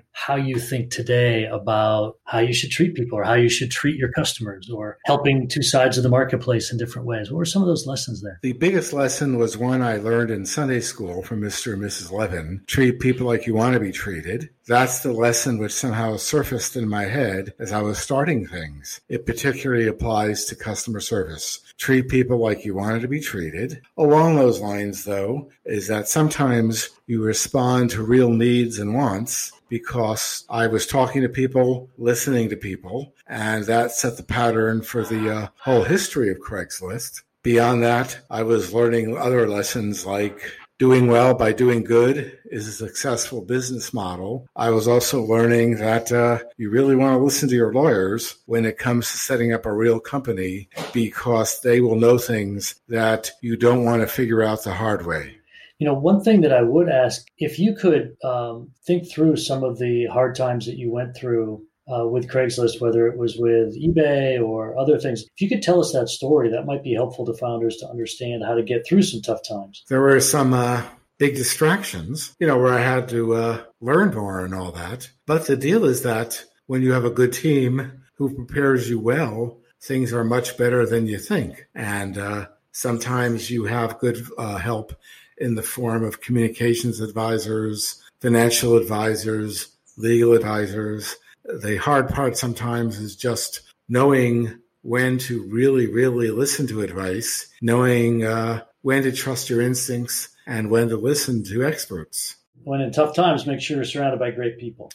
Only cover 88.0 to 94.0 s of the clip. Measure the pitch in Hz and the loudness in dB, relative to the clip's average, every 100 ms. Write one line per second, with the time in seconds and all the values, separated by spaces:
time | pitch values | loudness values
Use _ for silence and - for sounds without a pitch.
88 | _ _ 123 117 117 117 123 117 95 107 | _ _ 2 4 4 4 4 4 4 0
89 | 110 107 110 110 107 98 - _ _ - | 0 -2 -2 -4 -4 -8 -12 _ _ -4
90 | 113 117 117 117 107 107 101 101 107 107 | 2 4 6 6 4 -2 -2 -4 -6 -6
91 | 104 - _ _ - - 104 104 - 143 | -8 -12 _ _ -12 -8 -4 -2 2 2
92 | 127 - 135 113 127 113 117 120 117 101 | 2 0 -2 -2 -4 -4 -4 -2 -2 -4
93 | 107 - 123 117 - - - _ - 123 | -10 -6 -4 -4 -6 -10 -16 _ -2 4